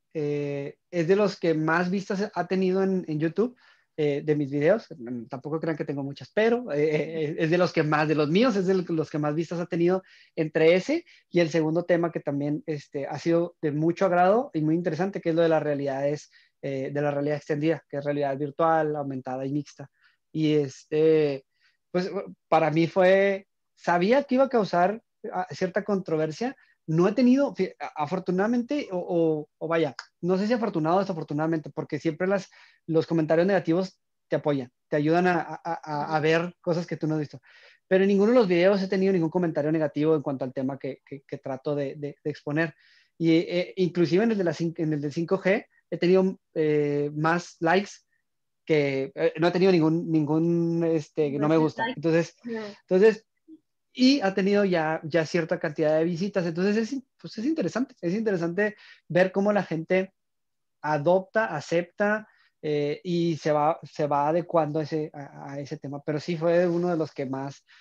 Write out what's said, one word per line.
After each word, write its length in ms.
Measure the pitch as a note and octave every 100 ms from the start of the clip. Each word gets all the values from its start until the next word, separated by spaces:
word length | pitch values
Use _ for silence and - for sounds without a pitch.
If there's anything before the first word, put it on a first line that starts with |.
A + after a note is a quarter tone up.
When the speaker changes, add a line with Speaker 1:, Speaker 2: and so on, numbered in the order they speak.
| _
Speaker 1:
eh, 680 | E3 D3 D3 C#3+ C#3+ C#3+ - _
es 160 | F3 E3
de 80 |
los 240 | G3 G3+ G3+
que 160 | E3+
más 360 | D#3 D#3 E3 F3+
vistas 400 | G3 F#3 G3 G#3
ha 120 | - F3
tenido 340 | F#3+ F#3 F#3+
en, 220 | F#3+ F#3 E3
en 140 | D3+
YouTube, 360 | D#3+ D#3+ A#3+ - _ _ _ -
eh, 240 | D3+ C#3+
de 100 | D#3
mis 160 | D3+ C#3
videos. 380 | C#3+ D3+ A3 - D#3
Mm, 280 | A#2 B2 A2+
tampoco 340 | C3 D3 D#3+
crean 160 | E3 D3+
que 80 |
tengo 180 | D#3 C#3+
muchas, 280 | C#3 C#3+ C3
pero, 380 | - A3+ A#3+ B3
eh, 120 | D3
eh, 520 | D#3 D#3 D3+ E3 D3 F3
es 120 | E3
de 60 | F3
los 160 | F3
que 120 | E3+
más, 240 | D3+ D3+ D#3
de 80 | D3+
los 120 | D3
míos, 280 | F3+ B3+ G3+
es 100 | F3+
de 80 |
los 360 | F#3+ F3 D#3+ C#3+
que 80 | D#3
más 160 | D3+
vistas 260 | D3+ D#3+ E3+
ha 60 | F3
tenido 360 | E3+ F3 E3+ - - _
entre 400 | - D#3 D#3+ D#3+
ese 300 | F3+ F3+ E4 - _ _
y 80 | E3+
el 120 | E3
segundo 340 | D#3+ D#3 E3
tema 260 | F3 E3+ E3+
que 100 | E3
también, 440 | D#3 C#3+ D3 D3+ -
este, 400 | D3+ - C#3+ C3+
ha 120 | D3+
sido 380 | E3+ E3+ E3+ -
de 80 | D#3
mucho 360 | D3 D#3+ E3+ F#3+
agrado 440 | F3 F3+ A3 C#4+
y 60 | D#3+
muy 140 | D3+
interesante, 460 | E3 F3 D#3 F#3+ F3+
que 80 | E3+
es 60 | D#3+
lo 60 |
de 60 | E3
las 140 | D#3
realidades, 680 | D3+ C#3+ C#3 C3+ C#3+ D3 - _ _ _
eh, 280 | C#3 C3+ C#3
de 80 | C#3+
la 120 | D3
realidad 240 | C#3+ C#3+ D3
extendida, 480 | - D3 D#3 D3+ -
que 100 | C#3+
es 60 |
realidad 320 | C#3+ C#3+ C#3 C3+
virtual, 600 | D3 C#3+ E3 D#3+ D#3 D3+
aumentada 500 | C#3 C3+ B2+ C3 C3+
y 60 |
mixta. 360 | D3 C#3+ - C#3 _ _ _ _
Y, 220 | D#3 D#3
este, 920 | D3+ C#3+ - - D#3 D#3+ D#3 D3 C3+ - _ _ _ _
pues, 180 | F3+ F3+ C#3 - - _
para 220 | E3 D#3+
mí 160 | D3+ E3
fue, 580 | G3 F3+ F#3+ G3 G3 - _ _ _
sabía 480 | - F3 F#3 C4
que 100 | C#4+
iba 100 | B3+
a 60 | C4+
causar, 500 | B3+ F#3+ F3 F3+ A3 - _ G#3+
ah, 140 | F#3 F3+
cierta 340 | C#3+ F#3 G#3
controversia. 720 | G3+ G3+ F#3 D#3+ D#3 D3+ A#3+ C#4+ _ _ -
No 200 | D#3+ F#3
he 40 |
tenido, 400 | G#3+ B3 C4 C#4
fi-, 180 | F#3 F#3 -
a-, 240 | C#3+ -
afortunadamente, 840 | D3 F#3 F3+ F3+ G#3+ B3 A#3+ D4 -
o, 60 | F3+
o, 500 | F3 F3 E3 D#3 D3 _
o 100 | D#3+
vaya, 280 | E3 D3 B2 - _
no 160 | F3 F#3
sé 100 | G#3
si 60 |
afortunado 460 | A#3+ G#3+ E3+ D#3 F#3
o 20 |
desafortunadamente, 720 | G3 E3 D3 D3 D#3+ E3 D3+
porque 280 | - - D3+
siempre 300 | E3 D#3 F#3
las, 200 | G3+ - - - _ -
los 220 | D#3+ D#3
comentarios 360 | E3 D#3 D#3+
negativos 540 | F#3 F#3+ D#3+ E3 F#3 - _ _ _
te 80 | D3
apoyan, 340 | D3+ C#3+ B2 _ _
te 80 | D3+
ayudan 300 | D3+ E3 F3+
a, 140 | F3
a, 200 | D3+ D#3+
a, 160 | E3+ E3
a, 340 | D#3 D3 D3+ D#3
a 40 |
ver 340 | D#3 E3 F3 -
cosas 260 | - E3+ E3+
que 100 | D#3
tú 120 | D#3
no 60 |
has 60 | D#3
visto. 200 | D3 C3+ - - - _ _
Pero 160 | F#3
en 40 | G3
ninguno 240 | G3 G#3
de 60 | B3+
los 80 | G3+
videos 360 | F3 F3+ G3+
he 60 | F#3+
tenido 240 | G3 F#3+
ningún 180 | F#3+ D#3+
comentario 420 | F3+ F3 C#3+ D3
negativo 420 | D#3+ D3+ - D3+
en 80 | D#3
cuanto 220 | D3 C3
al 80 | C3
tema 260 | C#3 C3 C#3
que, 220 | C#3 -
que, 180 | _ C#3 -
que 120 | C#3
trato 360 | C#3 C3 D3+
de, 200 | C#3+ C#3 D3+
de, 200 | C#3+ D3
de 80 | D#3
exponer. 440 | D3 - D3 E3 - _ _ _ -
Y, 140 | E3
eh, 420 | E3 - F3 F3 -
inclusive 460 | F3+ F3 D#3+ F3
en 80 | A3+
el 60 | G#3
de 60 |
la 80 | F3
cin-, 220 | D3 E3 D#3+
en 160 | D#3
el 80 | D3+
del 120 | D3
cinco 280 | D#3 E3 F#3+
G 260 | F#3 G#3+ - _ _
he 60 | E3+
tenido, 420 | F3 F#3+ F#3+ F#3 _
eh, 560 | E3 D#3 D3+ D3 C#3+ D3
más 420 | D3+ D#3 F3 F3 -
likes 300 | D#3+ F#3 G3+ - _ _ _ _ _ _
que, 480 | - D#3 C#3+ C3+ C3+
eh, 180 | - E3 D#3+
no 100 | F3
he 40 |
tenido 200 | F3 F#3+
ningún, 380 | F3+ D#3 E3 E3+
ningún, 760 | D#3+ D3 D#3 E3+ E3+ E3+ E3
este, 480 | E3 E3 D3 - D3
que 60 | C#3
no 100 | D3+
me 80 | D#3+
gusta. 260 | D#3 -
Speaker 2:
Like. 160 | A#3+ B3+
Speaker 1:
Entonces, 380 | D#3+ D#3+ - -
Speaker 2:
Ajá. 380 | A#3 A3+ G#3+ G#3 _
Speaker 1:
entonces, 380 | F#3 A3 G#3+ - _ _ - _ _ _ -
y 220 | B3+ C#4
ha 140 | G3
tenido 300 | G3 F#3+ G3+ G3+
ya, 340 | F3 D#3 D#3+
ya 200 | D#3 E3
cierta 340 | D#3 F3 D#3+ E3+
cantidad 380 | E3 D3+ D3+ D#3
de 80 |
visitas. 400 | E3+ E3+ G3 G3
Entonces, 320 | F3 E3 G3 G#3
es 160 | A3
in-, 140 | C4+ - _
pues, 200 | E3+ -
es 80 | A#3+
interesante, 480 | D#4+ F3+ A3 C4+ _
es 100 | E3+
interesante 640 | G3+ A3 F#3+ E3+ F3 G#3 G#3 - - -
ver 240 | D#3+ F#3+
cómo 200 | G3 G3+
la 100 | G#3
gente 500 | F#3 D#3+ D#3+ F#3 F#3+ _ _ _ _ _ _ _
adopta, 760 | D3 D3+ D3 F#3 F#3 A3 A3 D3+
acepta, 720 | - E3+ F3 - G#3 G#3+ G#3+ _ _ _
eh, 400 | D#3 D3 D3 D3
y 320 | F#3 F3 E3+ D#3
se 160 | D#3+
va, 260 | D3+ D3 E3
se 220 | D3 - D3
va 220 | C#3+ D3
adecuando 520 | E3+ E3 E3+ D3+ D#3
a 20 |
ese, 280 | D3+ D#3+ D3+
a, 380 | D3+ C#3 D3+ D3
a 80 | C#3
ese 180 | C#3+ D3+
tema. 240 | C3+ C#3+
Pero 160 | - D3+
sí 160 | - E3+
fue 300 | E3+ E3+ F3+
uno 240 | E3+ F3
de 60 | E3+
los 160 | D3+
que 120 | -
más, 400 | C3 C3+ C#3 - _ -